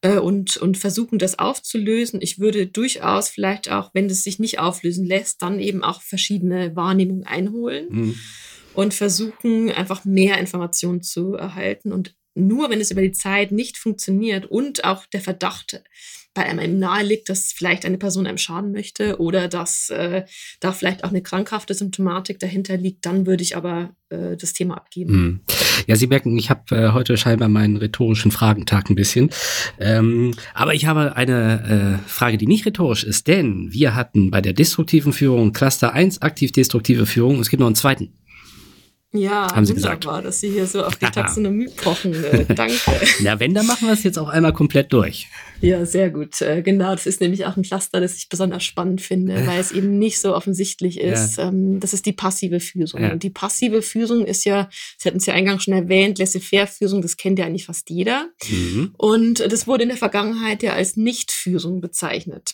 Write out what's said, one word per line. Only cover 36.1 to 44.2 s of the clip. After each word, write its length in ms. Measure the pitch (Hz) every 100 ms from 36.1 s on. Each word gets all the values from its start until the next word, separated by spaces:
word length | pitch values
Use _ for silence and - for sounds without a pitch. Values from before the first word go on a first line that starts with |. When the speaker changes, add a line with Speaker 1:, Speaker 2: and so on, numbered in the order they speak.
| 185
Speaker 2:
aktiv 320 | 156 - 131
destruktive 520 | - 127 120 110 120 107
Führung. 340 | - 120 139
Es 80 | 113
gibt 100 | 131
noch 80 | 123
einen 80 | 110
zweiten. 380 | 139 131 104 _ _ - - - - - _ _ _
Speaker 1:
Ja, 400 | 208 196 208 196
Speaker 2:
Haben 120 | 113 104
Sie 100 | 101
Speaker 1:
wunderbar, 220 | 95 82
Speaker 2:
gesagt. 280 | - - -
Speaker 1:
dass 140 | 185
Sie 100 | 208
hier 140 | 202 185
so 180 | 196 175
auf 100 | -
die 100 | -
Speaker 2:
<laughs> 60 |
Speaker 1:
Taxonomie 560 | - 202 - 202 208 254 -
pochen. 380 | 190 170 190 160
Äh, 220 | 151 - 156 113
danke. 200 | 113 240 - -
Speaker 2:
<laughs> 240 | - -
Na, 200 | 101 104
wenn, 120 | 123
dann 140 | 196 220
machen 200 | 240 226
wir 40 |
es 100 | 214
jetzt 140 | 196
auch 120 | 180